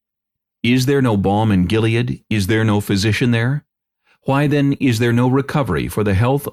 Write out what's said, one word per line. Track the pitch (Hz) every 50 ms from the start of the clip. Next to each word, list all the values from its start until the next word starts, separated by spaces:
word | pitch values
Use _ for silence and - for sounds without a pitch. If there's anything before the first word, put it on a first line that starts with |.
| _ _ _ _ _ _ _ _ _ _ _ _ -
Is | 117 123 131 127
there | 135 143 139 131
no | 123 110
balm | 101 95 98 101 104 110 110 101
in | 92 90
Gilead? | 87 107 110 110 113 113 117 123 123 131 - _ -
Is | 110 107 95
there | 92 113 110 110
no | 110 104 104
physician | 101 - 104 98 95 110 104 - 131 123
there? | 117 113 113 123 143 147 - _ _ _ _ _ _ _ _ _ _ _ -
Why | - 135 143 151
then | 151 147 143 139 139 139
is | - - 127 117 110
there | 123 120 117
no | 120 127 127
recovery | 127 139 135 - - 151 131 107 85 71 62 64
for | - 110 104
the | 104 95
health | 90 120 127 139 143 - -